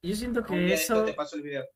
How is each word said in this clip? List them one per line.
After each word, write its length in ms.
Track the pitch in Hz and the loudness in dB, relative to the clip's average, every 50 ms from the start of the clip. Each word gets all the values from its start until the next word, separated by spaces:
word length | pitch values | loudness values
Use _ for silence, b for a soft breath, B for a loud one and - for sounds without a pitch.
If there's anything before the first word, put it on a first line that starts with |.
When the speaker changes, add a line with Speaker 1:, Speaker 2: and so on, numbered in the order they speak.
| - | -4
Speaker 1:
Yo 120 | 175 208 | -4 -2
siento 240 | 214 240 247 233 233 | -2 -2 -2 -2 -2
Speaker 2:
Un 60 | 226 | 0
Speaker 1:
que 80 | - 190 180 | 0 0 2
Speaker 2:
día 80 | 180 180 | 4 4
de 60 | 196 | 4
esto 200 | 214 - - 226 | 2 2 2 4
Speaker 1:
eso 100 | 220 220 | 4 4
Speaker 2:
te 80 | 220 208 | 2 0
paso 220 | - 151 147 - | -2 -6 -6 -6
el 60 | 151 143 | -8 -8
video. 220 | 147 143 135 127 - - | -6 -6 -6 -8 -8 -14